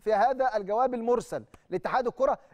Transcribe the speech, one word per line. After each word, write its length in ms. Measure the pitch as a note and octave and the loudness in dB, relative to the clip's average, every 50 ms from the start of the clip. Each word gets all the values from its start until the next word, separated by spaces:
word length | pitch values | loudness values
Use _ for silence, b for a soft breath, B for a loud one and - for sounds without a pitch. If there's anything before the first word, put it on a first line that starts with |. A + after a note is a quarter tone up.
| _ | _
في 100 | G#3 G#3 | 0 2
هذا 420 | G3 A3 B3+ C4+ C4 C4 B3+ G#3+ | 4 4 2 2 0 0 0 0
الجواب 380 | G#3+ G3+ F3+ G#3 A#3 C4 B3+ B3+ | -2 -2 -2 0 0 0 0 -2
المرسل 500 | A#3 A3+ A#3 B3 A#3 - - E3 C3+ A2 b b b b _ | -2 0 0 0 0 -2 -4 -8 -10 -10 b b b b _
لاتحاد 360 | F3 F3+ - - D#3+ B3+ B3 | -6 -6 -4 -2 -2 -2 -2
الكرة 320 | A#3+ - - C4 C#4+ A3+ b b b | -2 -2 0 0 0 0 b b b